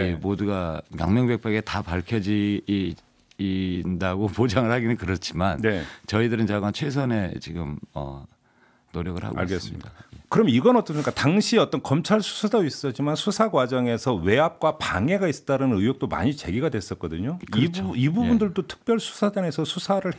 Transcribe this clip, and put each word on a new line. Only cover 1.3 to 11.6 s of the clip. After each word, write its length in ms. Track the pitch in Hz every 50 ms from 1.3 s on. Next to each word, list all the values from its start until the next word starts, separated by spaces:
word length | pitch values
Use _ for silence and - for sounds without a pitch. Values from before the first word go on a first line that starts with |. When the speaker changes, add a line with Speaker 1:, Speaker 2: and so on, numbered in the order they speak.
| 120 107 - 113 107 110 107
Speaker 2:
다 200 | - - 101 101
밝혀지-, 800 | - 85 90 90 - 117 113 95 95 104 104 101 104 104 98 - -
이-, 260 | 101 98 95 71 - - _ _ _ _ _ _ _ -
인다고 920 | 101 98 95 95 95 92 90 87 85 87 92 85 92 92 90 95 107 104
<laughs> 80 | 90 -
보장을 320 | 117 131 95 127 123 110
하기는 260 | 117 127 117 113 120
그렇지만, 640 | 104 - 85 95 87 - - - 78 90 98 85 67
Speaker 1:
네. 220 | 90 110 104 92 78 - - - -
Speaker 2:
저희들은 400 | - - 104 117 120 113 110 113
자관 260 | 98 104 104 98 104 101
최선의 680 | - 156 147 131 139 139 127 117 107 98 85 76 -
지금, 360 | - - 82 85 85 71 73 73 - - _
어, 300 | 71 71 67 67 69 67 - _ _ _ _ _ _ _ _ _ _ _ _ -
노력을 300 | 85 85 90 87 87 98
하고 140 | 104 58 -
Speaker 1:
알겠습니다. 480 | 92 90 95 90 - 104 - - - -
Speaker 2:
있습니다. 20 | - - - - -
예. 20 | - - _
Speaker 1:
그럼 200 | - 180 226 190
이건 260 | 117 120 131 226 247
어떻습니까? 340 | 240 196 - 160 147 147 -
당시 460 | 117 - - 135 165 208 208 - -
어떤 240 | 220